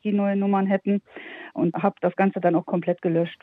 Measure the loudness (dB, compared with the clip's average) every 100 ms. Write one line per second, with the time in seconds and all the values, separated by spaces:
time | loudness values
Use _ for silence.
0 | -2 0 0 0 0 0 2 0 2 -2
1 | _ -20 -18 -18 -10 -2 -2 2 -2 0
2 | -4 2 0 2 2 2 0 -2 -2 -2
3 | 0 0 -2 -6